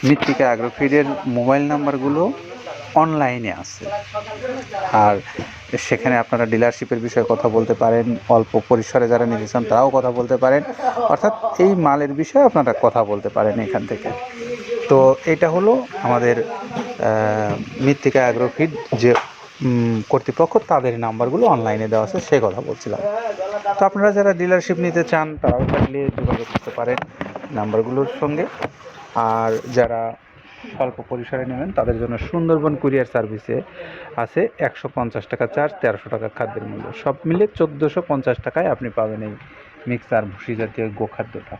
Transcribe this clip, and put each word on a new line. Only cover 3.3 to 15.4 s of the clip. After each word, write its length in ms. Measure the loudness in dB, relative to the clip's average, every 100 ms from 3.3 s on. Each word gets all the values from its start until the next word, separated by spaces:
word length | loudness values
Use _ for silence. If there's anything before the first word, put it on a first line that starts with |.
| -2 -6
আছে, 340 | -8 -12 -12 -8 -8 -8 -10 -10 -10 -8 -8 -8 -8 0
আর 240 | 4 4 4 -4 -12 -12 -14 -8 -8
সেখানে 400 | -2 0 2 0
আপনারা 280 | 2 0 0
ডিলারশিপের 540 | 2 2 0 -4 -4
বিষয়ে 260 | -2 -2 2
কথা 200 | 2 2
বলতে 240 | 2 2
পারেন, 420 | 2 4 2 0 -4 4
অল্প 320 | 4 4 -2 2
পরিসরে 380 | 0 2 2 4
যারা 180 | 2 2
নিতে 220 | -2 -2
চান 160 | -2
তারাও 260 | 2 4 4
কথা 220 | 4 0
বলতে 260 | -2 0 2
পারেন, 260 | 4 4 0 -4 -4 0
অর্থাৎ 380 | 0 2 2 0 -6 2
এই 140 | 4 4
মালের 380 | 4 2 0
বিষয়ে 300 | -2 0 4
আপনারা 300 | 6 6 2 4
কথা 220 | 2 4
বলতে 260 | 0 0 -2
পারেন 300 | 0 2 2
এখান 260 | -2 -4 -4
থেকে। 240 | -6 -6 -8 -10 -12 -10 -10 -6 -6 4
তো 260 | 6 8 4 0
এটা 240 | 2